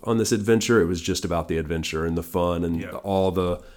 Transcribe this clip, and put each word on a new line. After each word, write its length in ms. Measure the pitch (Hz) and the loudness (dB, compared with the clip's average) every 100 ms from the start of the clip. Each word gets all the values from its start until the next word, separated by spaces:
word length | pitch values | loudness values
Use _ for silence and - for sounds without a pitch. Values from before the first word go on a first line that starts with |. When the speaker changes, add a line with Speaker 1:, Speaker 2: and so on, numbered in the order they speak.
Speaker 1:
on 140 | - 113 | -2 0
this 140 | 110 | 2
adventure, 500 | 113 101 113 107 117 | 0 4 2 4 4
it 40 | 85 | 4
was 160 | 87 | 0
just 240 | 85 90 - | -2 -4 -2
about 220 | 85 80 | -2 0
the 100 | 82 | -2
adventure 480 | 76 82 80 80 82 | -2 -4 -4 -2 -2
and 120 | 82 | -2
the 60 | |
fun 400 | 80 92 87 85 | -2 -2 0 0
and 180 | 85 85 | -2 -4
Speaker 2:
Yeah. 100 | 80 - | -6 -8
Speaker 1:
all 340 | 101 98 95 | -2 2 2
the, 300 | 92 90 87 - | 2 0 -2 -8